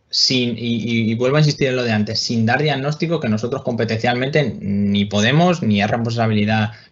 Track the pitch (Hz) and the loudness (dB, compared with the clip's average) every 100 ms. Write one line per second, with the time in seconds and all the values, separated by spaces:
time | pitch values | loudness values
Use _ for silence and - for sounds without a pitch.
0 | _ - - 127 120 113 120 117 117 117 | _ -2 0 0 0 -4 -4 -2 0 0
1 | 113 113 127 147 151 143 135 127 117 107 | 0 0 2 4 2 2 0 0 0 0
2 | 107 107 - 117 113 131 147 131 139 151 | 0 -4 -2 0 2 2 0 -2 -4 -4
3 | 165 160 113 107 120 135 131 120 110 110 | -2 -2 -2 -2 -2 -4 -4 -2 -2 0
4 | 120 123 135 156 107 - 98 101 101 101 | 0 0 0 0 -2 -4 -4 0 0 0
5 | 101 101 110 151 180 165 113 101 104 117 | 0 2 2 4 4 2 2 2 2 0
6 | 117 117 113 107 104 110 107 - - | -2 0 0 2 2 0 -2 -6 -10